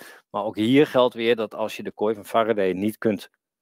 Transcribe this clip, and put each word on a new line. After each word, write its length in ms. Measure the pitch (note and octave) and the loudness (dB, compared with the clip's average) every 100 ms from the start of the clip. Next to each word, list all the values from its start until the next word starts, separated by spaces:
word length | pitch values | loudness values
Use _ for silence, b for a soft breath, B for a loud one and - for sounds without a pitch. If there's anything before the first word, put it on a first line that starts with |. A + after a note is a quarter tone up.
| B B _ | B B _
Maar 140 | G#2+ | -8
ook 120 | G#2 G#2 | -6 -2
hier 320 | G#2+ C3+ D3+ | 2 4 4
geldt 260 | C3+ B2 | 4 2
weer 220 | A#2 A#2 A#2 | 0 0 0
dat 180 | G#2+ | -2
als 220 | - G#2+ - | -6 -8 -8
je 80 | |
de 80 | G2+ | -12
kooi 240 | - G#2 G#2+ | -2 -2 -2
van 100 | G2 | -2
Faraday 460 | A#2 A2 G#2+ F#2+ | 0 2 2 0
niet 260 | F#2 G#2 G#2+ | 0 -2 -2
kunt 320 | A#2 G2+ - _ _ _ | -2 -2 -4 _ _ _